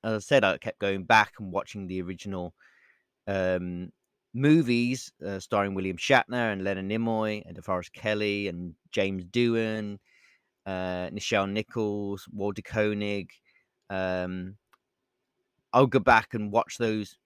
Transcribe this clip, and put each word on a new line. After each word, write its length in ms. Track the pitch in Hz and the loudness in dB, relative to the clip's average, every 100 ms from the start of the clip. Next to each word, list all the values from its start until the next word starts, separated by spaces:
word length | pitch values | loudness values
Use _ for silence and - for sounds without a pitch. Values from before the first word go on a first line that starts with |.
as 120 | 113 | -2
I 40 | 110 | -4
said, 240 | - 139 | 4 4
I 120 | 104 76 | 6 2
kept 220 | 113 - | -4 -4
going 260 | 101 98 | -2 -2
back 300 | 90 113 104 - | 4 4 4 -2
and 140 | 101 | -6
watching 340 | 90 - 104 95 | -4 -6 -10 -6
the 140 | 92 | -6
original, 540 | 90 90 101 95 87 _ _ _ _ _ _ _ - | -6 -8 -8 -8 -8 _ _ _ _ _ _ _ -4
um, 680 | 98 92 92 90 87 90 _ _ _ _ | 0 0 0 -2 -8 -10 _ _ _ _
movies, 800 | 120 143 160 127 120 120 127 - _ | 0 6 6 6 2 2 -2 -8 _
uh, 160 | 82 98 | -8 -8
starring 340 | - 104 101 | -2 0 0
William 240 | 95 95 85 | 0 -4 -4
Shatner 540 | - 135 - 123 113 | 4 4 4 -2 0
and 120 | 101 | 0
Leonard 220 | 95 95 95 | -2 -2 -2
Nimoy 560 | 110 113 110 107 104 85 | -2 0 0 0 -4 -8
and 100 | 85 | -14
DeForest 360 | - 92 90 | -4 -4 -4
Kelley 560 | - 110 107 104 101 101 | -6 -2 0 0 0 -2
and 260 | 87 90 85 _ | -6 -10 -12 _
James 340 | - 98 95 | -2 -2 -2
Doohan, 760 | 90 123 120 113 110 110 104 101 _ _ _ _ _ _ | -4 2 2 2 0 -4 -6 -10 _ _ _ _ _ _
uh, 460 | - 92 92 90 90 | -8 -6 -4 -4 -6
Nichelle 400 | 101 - 107 98 | -6 -2 0 0
Nichols, 760 | 101 107 120 107 104 101 101 - | -2 -4 -2 -2 -2 -4 -8 -10
Walter 300 | 101 101 98 | -6 -4 -4
Koenig. 680 | - 110 107 104 104 101 95 - _ _ _ _ _ | -6 0 0 0 -2 -4 -8 -16 _ _ _ _ _
Um, 680 | 98 95 92 90 92 92 101 _ _ _ _ _ _ _ _ _ _ _ | -4 -2 -2 -2 -6 -8 -14 _ _ _ _ _ _ _ _ _ _ _
I'll 120 | 117 131 | 4 6
go 120 | 131 | 6
back 360 | 107 113 - | 6 6 4
and 160 | 117 104 | -6 0
watch 280 | 107 - - | 0 -2 -2
those 380 | 117 110 101 - | -2 -2 -6 -12